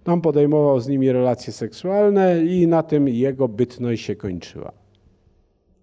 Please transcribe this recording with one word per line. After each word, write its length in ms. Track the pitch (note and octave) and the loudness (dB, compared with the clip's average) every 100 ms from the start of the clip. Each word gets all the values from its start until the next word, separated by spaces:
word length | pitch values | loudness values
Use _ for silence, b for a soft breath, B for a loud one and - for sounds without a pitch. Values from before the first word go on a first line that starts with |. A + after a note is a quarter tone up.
Tam 160 | F3 E3+ | -2 0
podejmował 600 | D#3+ C#3+ D3 D3+ D3 C3 | 2 2 2 4 2 2
z 80 | A#2+ | 0
nimi 240 | C3+ C3 | 0 0
relacje 400 | B2+ B2+ A#2+ - | 2 0 -2 -6
seksualne 920 | - A#2 - F3+ G3+ G#3 G3+ F#3 E3+ | -10 -10 -8 -4 2 2 4 4 2
i 220 | E3 F3+ E3 | 2 2 2
na 160 | E3 | 2
tym 260 | D#3+ D3 C#3 | 2 0 0
jego 400 | A#2 C3+ C3 B2+ | 0 -2 0 -2
bytność 560 | G#2 B2 - A#2+ A2+ | 0 -4 -4 -4 -4
się 120 | - G2 | -6 -8
kończyła. 560 | G2+ F2 - - - - _ _ _ _ _ _ _ _ _ _ | -8 -8 -12 -16 -16 -18 _ _ _ _ _ _ _ _ _ _